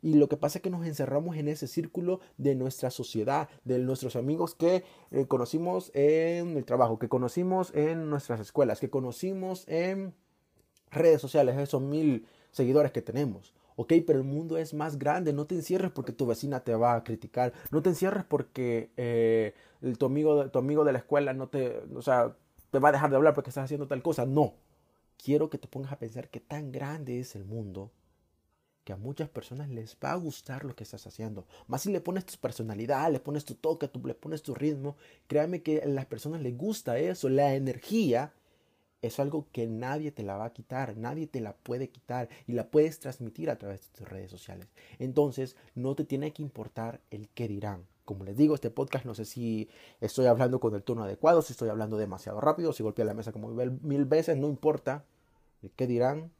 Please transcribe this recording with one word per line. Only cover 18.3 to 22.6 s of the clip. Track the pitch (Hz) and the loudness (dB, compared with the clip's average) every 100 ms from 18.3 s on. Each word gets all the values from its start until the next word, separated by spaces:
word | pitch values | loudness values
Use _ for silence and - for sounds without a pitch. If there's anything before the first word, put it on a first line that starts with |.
| - 117 - 123 117 113 - | -2 -2 -2 0 0 -2 -4
eh, | 123 117 113 113 107 - - _ | 0 4 6 4 2 -4 -20 _
el, | 127 120 | -6 0
tu | 131 | 2
amigo, | 139 151 147 135 | 4 6 4 4
tu | 131 | 0
amigo | 131 151 | 2 4
de | 147 | 4
la | 127 | 2
escuela | - 147 143 | 2 2 2
no | 131 131 | -2 -4
te, | 139 127 110 - | -2 -2 -4 -8
o | 131 | -6
sea, | 123 127 117 - _ _ | 2 4 4 0 _ _